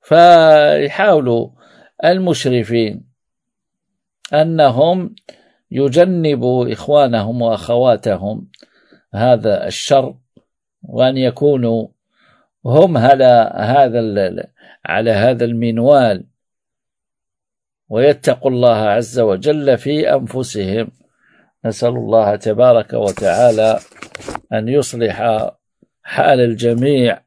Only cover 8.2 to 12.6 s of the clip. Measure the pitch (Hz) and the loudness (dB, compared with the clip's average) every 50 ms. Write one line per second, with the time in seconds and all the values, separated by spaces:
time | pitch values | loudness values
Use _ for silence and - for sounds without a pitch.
8.2 | 95 101 110 - - _ _ _ _ _ _ _ _ _ _ _ _ _ - 98 | -6 -8 -10 -10 -14 _ _ _ _ _ _ _ _ _ _ _ _ _ -6 -2
9.2 | 113 127 123 110 107 110 101 92 - 92 - - - - 143 135 131 135 135 _ | 2 2 2 2 2 -2 -2 -2 -4 -8 -10 -10 -4 0 0 0 0 -2 -12 _
10.2 | _ _ _ _ _ _ _ _ _ _ _ _ - 151 127 117 127 131 135 131 | _ _ _ _ _ _ _ _ _ _ _ _ -20 -12 -4 -2 -2 0 0 -2
11.2 | 131 123 120 - 143 147 143 131 120 117 113 113 110 - _ _ _ _ _ _ | -4 -4 -2 0 0 0 0 0 -2 -2 -2 -4 -6 -8 _ _ _ _ _ _
12.2 | _ _ _ _ _ _ _ _ | _ _ _ _ _ _ _ _